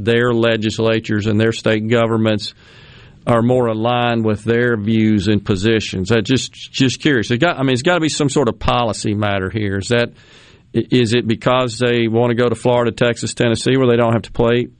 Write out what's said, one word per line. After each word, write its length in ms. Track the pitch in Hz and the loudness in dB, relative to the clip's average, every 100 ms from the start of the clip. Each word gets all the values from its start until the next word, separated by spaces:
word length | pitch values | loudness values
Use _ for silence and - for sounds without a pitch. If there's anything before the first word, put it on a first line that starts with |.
their 300 | 104 117 123 | 0 0 2
legislatures 920 | 117 113 113 107 107 113 113 113 107 107 | 2 0 0 -2 -2 0 0 -2 -2 0
and 140 | 104 | 2
their 120 | 113 | 0
state 360 | 113 110 110 110 | 0 0 0 0
governments 640 | 117 113 113 110 107 - - - - - - - - - | 0 2 0 0 0 -4 -14 -20 -20 -20 -20 -20 -8 0
are 140 | 117 | 2
more 280 | 117 127 117 | 2 2 0
aligned 580 | 110 117 123 120 117 110 | -2 -2 0 0 0 -2
with 180 | 104 | -2
their 320 | 110 117 123 113 | 0 0 0 0
views 500 | 104 113 110 107 95 | 0 2 2 2 2
and 160 | 104 | 0
positions? 680 | 107 95 107 113 - 95 92 | 0 0 0 0 -2 -4 0
I 80 | 117 | 0
just, 320 | 101 131 - | 0 -2 -2
just 480 | - - - 131 - | -14 -8 -2 -2 0
curious. 300 | 156 127 101 | 0 0 0
It 80 | 120 | 0
got, 180 | 170 143 | 0 0
I 60 | |
mean, 100 | 135 | 0
it's 100 | 123 | 0
gotta 180 | 165 175 | 0 0
be 100 | 156 | 0
some 180 | - 143 | 0 0
sort 220 | 151 120 | 0 -2
of 80 | - | -2
policy 560 | - 123 117 98 113 | -2 0 -2 -4 -4
matter 340 | 104 104 98 92 | -2 -2 -2 -4
here. 300 | 110 104 98 | -4 -4 -4
Is 100 | 95 | -2
that, 240 | 120 120 - - - - - _ | 0 -2 -6 -20 -20 -20 -20 _
i-, 120 | 113 113 | -4 0
is 240 | 127 113 | 0 2
it 100 | 120 | 0
because 540 | 113 113 135 127 127 107 | 0 -2 0 0 0 -2
they 300 | 123 120 113 | 0 0 0
wanna 260 | 113 120 | 2 0
go 140 | 117 123 | 2 0
to 80 | 113 | 0
Florida, 340 | 127 123 120 | 0 2 0
Texas, 420 | - 120 113 117 | 0 -2 -2 -4
Tennessee, 440 | - 120 110 123 131 | -2 0 0 0 2
where 100 | 127 | 2
they 100 | 120 | 2
don't 160 | 117 | 2
have 100 | 117 | 0
to 100 | - | -2
pay 340 | - 117 120 120 | 0 2 2 -2